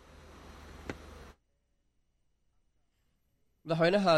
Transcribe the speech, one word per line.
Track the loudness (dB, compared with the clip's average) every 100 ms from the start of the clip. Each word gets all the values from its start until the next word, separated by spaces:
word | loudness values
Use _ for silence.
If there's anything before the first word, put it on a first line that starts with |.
| -20 -20 -20 -20 -20 -20 -20 -20 -16 -16 -16 -20 -20 -20 _ _ _ _ _ _ _ _ _ _ _ _ _ _ _ _ _ _ _ _ _ _ -6
Madaxweynaha | 0 2 2 2